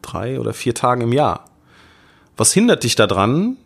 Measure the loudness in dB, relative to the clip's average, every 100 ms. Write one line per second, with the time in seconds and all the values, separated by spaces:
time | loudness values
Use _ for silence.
0 | -10 -10 -8 -6 -6 -4 -4 -2 0 0
1 | 0 2 0 -2 -10 _ _ -20 -20 _
2 | _ _ _ -2 2 4 4 2 0 2
3 | 2 4 2 0 -2 -6